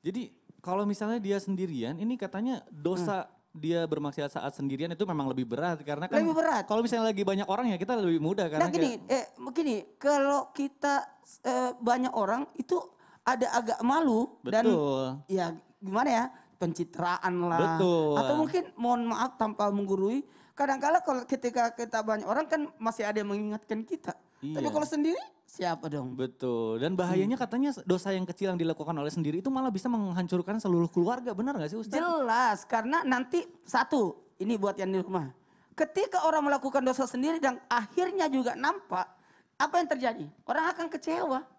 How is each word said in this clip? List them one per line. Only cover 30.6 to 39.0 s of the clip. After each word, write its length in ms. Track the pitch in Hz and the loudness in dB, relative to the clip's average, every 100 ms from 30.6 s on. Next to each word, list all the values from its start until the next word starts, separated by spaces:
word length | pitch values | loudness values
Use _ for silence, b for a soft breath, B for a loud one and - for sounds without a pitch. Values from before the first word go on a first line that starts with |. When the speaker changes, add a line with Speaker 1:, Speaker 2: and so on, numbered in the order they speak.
| 208 175 170 | 2 4 4
Speaker 1:
keluarga. 460 | - 175 247 240 | 2 2 0 -4
Benar 220 | 196 247 | -2 -2
nggak 140 | 269 151 | -2 -4
sih 100 | 214 | -6
Ustaz? 180 | 220 269 | -4 -2
Speaker 2:
Jelas, 680 | 349 330 254 226 247 202 | 0 0 2 4 4 0
karena 400 | - - 220 320 | 0 -2 2 0
nanti 400 | 285 254 254 339 - - | 2 0 2 -2 -2 -14
satu, 520 | - 247 247 285 190 - - _ | -2 0 4 4 2 -2 -18 _
ini 180 | 190 | -2
buat 220 | 226 202 196 | 0 0 0
yang 120 | 190 | 0
di 100 | 190 | 0
rumah. 300 | 185 185 139 - b b b | 0 -2 -4 -10 b b b
Ketika 500 | - 311 370 403 359 | -2 -2 0 0 2
orang 220 | 311 311 | 2 2
melakukan 360 | 285 277 269 277 | 2 2 2 2
dosa 240 | 254 254 269 | 2 0 -2
sendiri 300 | 254 285 330 | 0 0 2
dan 200 | 277 247 - | 0 -2 -2
akhirnya 600 | 240 208 - 370 381 311 | -2 0 0 0 2 0
juga 260 | 269 240 | 2 0
nampak, 520 | 226 277 381 - 185 | -2 -2 -2 -4 -6